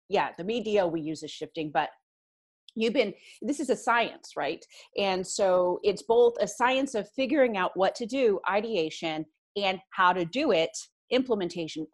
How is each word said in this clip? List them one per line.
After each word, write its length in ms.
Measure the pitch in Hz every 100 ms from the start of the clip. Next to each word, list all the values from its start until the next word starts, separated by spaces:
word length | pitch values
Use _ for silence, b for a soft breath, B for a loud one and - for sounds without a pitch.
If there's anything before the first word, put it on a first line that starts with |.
| -
yeah, 200 | 190 139 110
the 60 |
media 420 | 180 233 214 208 175
we 140 | 165
use 240 | 156 151
is 60 | 151
shifting, 400 | - 151 170 156
but 160 | 156 147 - _ _ _ _ _ _ - -
you've 160 | 226
been, 200 | 254 208 - b b
this 160 | 208 294
is 100 | 277
a 60 |
science, 600 | 220 254 233 202 - - -
right? 280 | 147 - - b b -
And 300 | 196 185 185
so 540 | - 190 185 180 180
it's 200 | 202 -
both 320 | - 233 240 233
a 60 | 202
science 480 | - 247 262 277
of 140 | 220 185 -
figuring 400 | 262 302 247 196
out 160 | 180
what 220 | 175 190 -
to 100 | 226
do, 320 | 269 240 190 -
ideation, 800 | 202 226 202 156 - 165 156 156 _ _ 202
and 240 | 196 185 -
how 220 | - 180
to 120 | 180
do 280 | 170 247 302
it, 180 | 175 165 - - _ -
implementation. 720 | 254 254 208 175 175 160 156 156